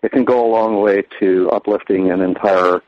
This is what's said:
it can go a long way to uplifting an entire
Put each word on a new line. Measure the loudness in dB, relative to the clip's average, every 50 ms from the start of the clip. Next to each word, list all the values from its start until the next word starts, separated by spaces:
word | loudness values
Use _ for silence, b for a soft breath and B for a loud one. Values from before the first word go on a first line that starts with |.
| -4
it | -2 0
can | 0 2
go | 2 2 2 2
a | 2
long | 0 0 0 0 0 0
way | 0 2 2 0 -2 _ -6 -4
to | -2 0 2 0 0 0
uplifting | -2 -2 -2 -2 -4 -4 -2 -2 -2 0 0 0
an | 0 0
entire | -2 -2 -4 -2 0 0 2 2 2 2 0 0 -4